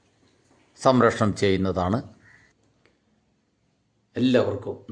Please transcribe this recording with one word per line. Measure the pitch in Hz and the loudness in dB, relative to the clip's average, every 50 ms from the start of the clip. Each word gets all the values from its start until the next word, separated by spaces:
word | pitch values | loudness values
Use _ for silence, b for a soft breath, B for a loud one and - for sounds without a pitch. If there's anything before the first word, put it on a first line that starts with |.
| _ _ _ _ _ _ _ _ _ _ _ _ _ _ _ - - | _ _ _ _ _ _ _ _ _ _ _ _ _ _ _ -2 2
സംപ്രേഷണം | 139 131 123 113 117 117 - 113 104 90 - | 2 4 4 4 4 2 2 0 -2 -2 0
ചെയ്യുന്നതാണ്. | 104 101 95 92 95 95 87 92 87 90 104 131 - - - b b b b b b b b _ _ _ _ _ _ _ _ _ _ _ _ _ _ _ _ _ _ _ _ _ _ _ _ _ _ _ _ _ _ _ - | 0 0 0 0 -2 -2 -2 -2 -2 -2 -2 -4 -6 -8 -18 b b b b b b b b _ _ _ _ _ _ _ _ _ _ _ _ _ _ _ _ _ _ _ _ _ _ _ _ _ _ _ _ _ _ _ -6
എല്ലാവർക്കും | 113 123 131 123 117 101 98 98 98 - 104 101 - - - | -2 0 2 2 2 0 0 -4 -8 -10 -12 -14 -14 -14 -14